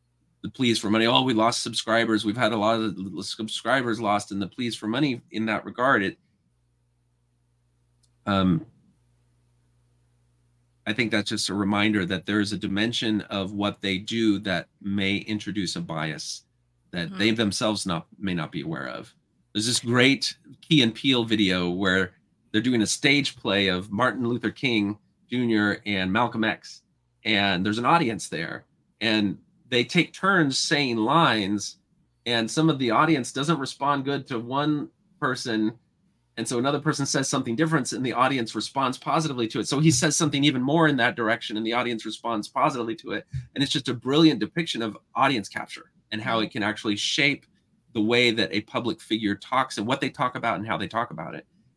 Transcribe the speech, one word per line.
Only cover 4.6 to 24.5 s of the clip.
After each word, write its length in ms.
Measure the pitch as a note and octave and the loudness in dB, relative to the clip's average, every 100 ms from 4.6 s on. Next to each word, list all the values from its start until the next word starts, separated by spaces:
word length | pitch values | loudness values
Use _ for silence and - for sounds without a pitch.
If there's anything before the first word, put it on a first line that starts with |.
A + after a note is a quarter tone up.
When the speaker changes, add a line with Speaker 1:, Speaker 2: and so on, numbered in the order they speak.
| A#2+ A2 | -8 -6
Speaker 1:
for 120 | G#2+ | -4
money 340 | B2 D3 A#2+ - | -2 -2 -2 -8
in 140 | G#2+ A2 | -6 -2
that 180 | G#2 G#2 | -4 -6
regard, 360 | G#2+ C3 A#2+ | -2 2 2
it, 140 | F#2 - _ _ _ _ _ _ _ _ _ _ _ _ _ _ _ _ _ _ _ _ G#2 | 0 -4 _ _ _ _ _ _ _ _ _ _ _ _ _ _ _ _ _ _ _ _ 0
um, 400 | G2 F#2+ E2 - _ _ _ _ _ _ _ _ _ _ _ _ _ _ _ _ _ _ _ _ _ A2 | 2 2 0 -2 _ _ _ _ _ _ _ _ _ _ _ _ _ _ _ _ _ _ _ _ _ -6
I 80 | |
think 180 | G#2+ A2 | -2 2
that's 180 | G#2 G#2 | 0 0
just 200 | G#2 - | -4 -2
a 40 | |
reminder 520 | G2 G2+ G#2 G#2+ G#2 F2 | -2 0 2 2 2 0
that 200 | F2+ - | -4 -2
there 140 | G#2+ | 0
is 100 | G2 | 0
a 60 | F#2+ | -2
dimension 640 | G2 G2 A2+ A#2 A#2 G#2 | -4 0 0 0 -2 -2
of 320 | - G2+ F#2+ | -2 -6 -4
what 280 | G2+ G2+ - | -2 -4 -2
they 160 | G2 F#2 | -4 -4
do 420 | G#2+ A2+ A2 G2 | -4 0 2 2
that 280 | G2+ E2+ - _ | 0 -4 -4 _
may 360 | G2 G2+ F#2+ G2 | -4 0 0 0
introduce 580 | G#2+ G#2 G2+ G2+ F2 E2+ | -2 -6 -4 -4 -4 -6
a 60 | |
bias 640 | E2+ D#2+ D#2 D2 - - _ _ _ _ - | -6 -6 -6 -6 -10 -12 _ _ _ _ -12
that 180 | F2+ E2+ | -8 -8
Speaker 2:
Mm-hmm. 80 | F#2+ | 0
Speaker 1:
they 140 | G#2+ | 0
themselves 540 | A2 G#2 - A2 G2+ F#2+ | 2 0 0 -2 -2 -4
not, 200 | E2 - - | -4 -6 -8
may 140 | G2 | -6
not 180 | F2 D2 | -4 -6
be 100 | D#2+ | -8
aware 260 | D2+ D2 C2 | -8 -8 -8
of. 260 | A1+ - _ _ _ _ | -10 -14 _ _ _ _
There's 120 | G#2 A#2 | -4 -2
this 140 | A2+ | -2
great 560 | A#2 B2 C3 C#3 - - - - | 0 4 4 4 -2 -8 -20 -14
Key 200 | - D#3 | 2 4
and 120 | A#2 | 4
Peele 300 | - C#3 B2 | 2 2 2
video 460 | A2+ G#2+ F#2+ F#2 F2+ | 2 2 4 2 0
where 440 | F2+ G2 F#2+ F#2 _ _ _ _ | 0 2 2 0 _ _ _ _
they're 100 | G#2+ | -2
doing 200 | B2 B2 | 2 2
a 60 | G2+ | 0
stage 480 | - C#3 C#3+ C3+ - | 0 2 2 0 -4
play 320 | A#2 G2 F#2+ | 0 2 2
of 240 | F#2 G#2 | 0 -4
Martin 360 | G2+ B2 - A#2 | 0 0 0 -2
Luther 240 | A#2+ A2 | -2 -4